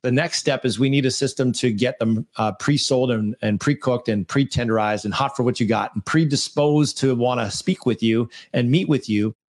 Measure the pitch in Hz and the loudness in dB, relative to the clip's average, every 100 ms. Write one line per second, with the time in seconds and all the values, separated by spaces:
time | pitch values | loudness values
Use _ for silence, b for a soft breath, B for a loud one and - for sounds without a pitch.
0 | 127 131 170 - 151 131 127 107 135 139 | -2 0 0 -2 -2 0 -2 0 2 2
1 | 131 - 135 - 127 - 127 104 123 - | 2 0 -2 0 -2 0 0 0 0 0
2 | 113 113 - - 107 98 - 147 - 127 | 0 0 -2 -4 -4 -2 0 0 2 2
3 | 127 113 104 104 107 104 147 147 131 120 | 2 0 -2 -2 -2 0 0 -2 0 -2
4 | - 104 90 139 139 - 117 113 107 107 | 0 -2 0 0 0 0 0 0 0 -2
5 | 107 98 135 - 123 127 107 110 101 104 | -2 -2 -2 0 -2 0 0 0 -2 -6
6 | - 160 156 135 - 147 147 151 143 - | -2 2 2 0 -4 0 2 2 2 0
7 | 135 120 123 123 107 - - 185 123 110 | 0 2 0 0 -2 -4 -2 -2 0 0
8 | 113 113 117 B B 127 120 165 175 139 | 2 2 0 B B -2 2 2 2 0
9 | - 104 107 - | 0 0 0 -4